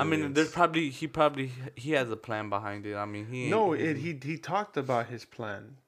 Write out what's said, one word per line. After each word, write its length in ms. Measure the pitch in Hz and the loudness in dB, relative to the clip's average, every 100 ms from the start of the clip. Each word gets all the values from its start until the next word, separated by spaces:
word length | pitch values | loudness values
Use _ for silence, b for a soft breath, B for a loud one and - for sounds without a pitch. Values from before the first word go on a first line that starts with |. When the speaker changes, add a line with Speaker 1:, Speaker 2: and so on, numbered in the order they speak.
Speaker 1:
mean, 80 | 151 | 2
Speaker 2:
millions. 240 | 156 147 | 2 2
Speaker 1:
there's 160 | 139 156 | 4 4
probably, 380 | 170 170 160 151 | 4 4 4 -2
he 160 | 127 156 | -4 -4
probably, 460 | 160 151 139 131 127 131 - | 4 4 4 -6 -6 -12 -8
he 160 | 135 | 0
has 180 | 151 120 | 2 2
a 60 | 110 | -2
plan 320 | - 107 104 | -4 -4 -2
behind 360 | 101 104 104 104 | -2 -2 -6 -6
it. 100 | 101 | -4
I 80 | 104 | -4
mean, 200 | 104 110 | -6 -6
he 220 | 127 127 | -4 0
Speaker 3:
No, 260 | 214 202 | 4 4
Speaker 1:
ain't, 80 | 151 | 2
Speaker 3:
it, 140 | 160 147 | 0 0
he, 220 | 165 143 | -4 -6
he 140 | 139 160 | -6 -6
talked 380 | - 185 202 - | -2 -2 -2 -2
about 300 | 131 120 117 | 0 2 0
his 180 | 120 | -6
plan, 520 | - - 110 101 107 131 | -12 -10 -8 -8 -10 -20